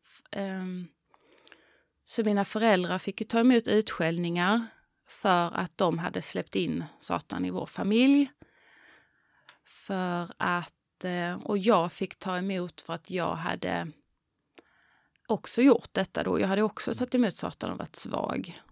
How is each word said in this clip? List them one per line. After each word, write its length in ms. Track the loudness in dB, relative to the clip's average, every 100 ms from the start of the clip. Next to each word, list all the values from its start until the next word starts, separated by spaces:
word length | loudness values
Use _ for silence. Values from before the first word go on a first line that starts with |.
| _
F-, 160 | -20 -12
ehm, 560 | -8 -6 -6 -6 -8 -10 _ _ _ -20 _ -20 -20 _ _ _ _ -8
så 180 | -2
mina 220 | 2 2 0
föräldrar 540 | 2 4 4 2 -4
fick 220 | -6 -8
ju 60 | -2
ta 120 | 4
emot 280 | 6 6 4
utskällningar 1000 | 2 2 0 -2 0 -2 0 2 2 -2 -12 _ _ -20
för 440 | -2 2 2 2 -2
att 220 | -4 0
de 220 | 0 0
hade 220 | -4 -6
släppt 340 | -6 -6 -4 -2
in 300 | -2 -2 -6 -10
Satan 460 | -6 -6 -4 -6 -4
i 40 |
vår 160 | -4 -6
familj. 640 | -4 2 4 6 6 4 -4 -20 _ _ _ -20 -20 _ _ _ _ -20 -20 -20
För 680 | -16 -6 -4 -2 -2 -6 -4
att, 680 | -2 -2 -4 -14 _ -10
eh, 400 | -6 -4 -4 -6
och 140 | -2 0
jag 340 | 4 4 4
fick 280 | -4 -8 -8
ta 180 | -6 -4
emot 440 | -4 -4 -6 -10
för 120 | -10
att 160 | -10 -6
jag 240 | -4 -2 -2
hade 560 | -4 -4 -4 -4 -6 -12 _ _ _ _ _ _ _ _ _ _ _ _ -4
också 340 | -4 -2 6
gjort 280 | 8 6 2
detta 320 | -4 -4 -2
då. 160 | 0 0
Jag 80 | 2
hade 160 | 2
också 320 | 0 -2 -4 -4
tagit 200 | 0 2
emot 220 | 2 0
Satan 340 | -6 -6 -8
och 60 | -6
varit 180 | -8 -8
svag 680 | -6 -4 -2 -4 -8 -14 -20